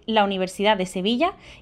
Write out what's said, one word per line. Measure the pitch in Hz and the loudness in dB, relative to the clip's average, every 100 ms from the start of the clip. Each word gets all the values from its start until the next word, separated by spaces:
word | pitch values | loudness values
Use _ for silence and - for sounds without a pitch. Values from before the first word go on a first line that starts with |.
| - | -2
la | 220 202 | 2 2
Universidad | 190 185 - 202 208 | 0 -4 0 0 2
de | 185 | -2
Sevilla | 185 190 240 339 - - - | -4 -2 0 -2 -4 -16 -12